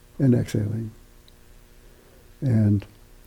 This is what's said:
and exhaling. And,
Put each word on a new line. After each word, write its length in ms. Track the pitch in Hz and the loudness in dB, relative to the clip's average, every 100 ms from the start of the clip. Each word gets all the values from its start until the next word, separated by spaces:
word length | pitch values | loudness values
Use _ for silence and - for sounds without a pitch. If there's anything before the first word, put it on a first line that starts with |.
| - - | -20 -2
and 160 | 139 120 | 2 2
exhaling. 560 | 107 117 104 113 110 - - - - - - - - - - - - - - - | 0 -4 -4 -6 -10 -14 -20 -20 -20 -20 -20 -20 -20 -20 -20 -20 -20 -20 -20 -8
And, 440 | 139 110 104 101 - - - - | -2 2 2 0 -2 -20 -20 -20